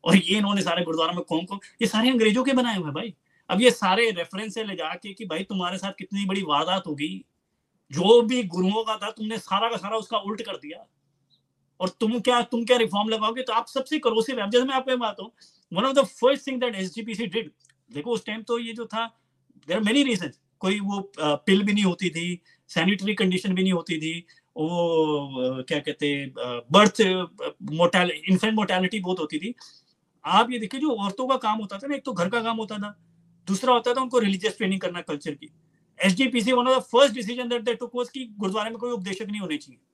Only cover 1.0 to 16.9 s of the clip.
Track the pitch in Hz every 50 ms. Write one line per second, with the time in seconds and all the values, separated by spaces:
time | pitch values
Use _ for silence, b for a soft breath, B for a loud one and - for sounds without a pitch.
1 | 160 170 180 175 165 - 170 160 180 180 196 196 - - _ _ 233 202 - 214
2 | 226 254 262 240 220 214 202 247 254 269 269 247 247 240 220 190 170 151 139 160
3 | 220 226 - _ _ _ _ _ _ _ 185 190 247 247 - - 208 196 190 196
4 | 233 226 202 170 170 - - 190 214 220 180 226 220 208 190 175 160 156 175 180
5 | - 208 190 - 226 185 208 196 190 _ 208 190 180 175 185 190 185 196 190 -
6 | 190 - 202 196 202 185 196 190 185 156 147 143 160 170 185 190 - 170 151 139
7 | 147 170 190 190 - _ _ _ _ _ _ _ _ _ _ _ _ _ 135 151
8 | 175 202 233 240 233 214 254 247 233 180 165 180 185 190 202 220 226 220 220 214
9 | 202 214 220 - 214 214 226 220 - - 190 202 220 233 233 190 165 202 220 226
10 | 214 - 233 214 196 202 220 202 226 214 190 - - 147 165 175 - _ _ _
11 | _ _ _ _ _ _ _ _ _ _ _ _ _ _ _ _ 180 185 - _
12 | 233 214 233 240 190 254 247 233 240 - - 233 233 208 247 240 226 220 190 202
13 | 214 220 220 220 214 220 233 254 254 240 220 226 233 - - 269 262 - 302 311
14 | - 240 226 220 220 - 254 233 202 202 214 247 254 262 269 262 254 262 254 247
15 | 240 214 202 - 190 226 _ b b b b b b _ 165 180 226 269 269 277
16 | 262 185 - - 240 254 285 - - 277 269 247 254 240 214 190 190 185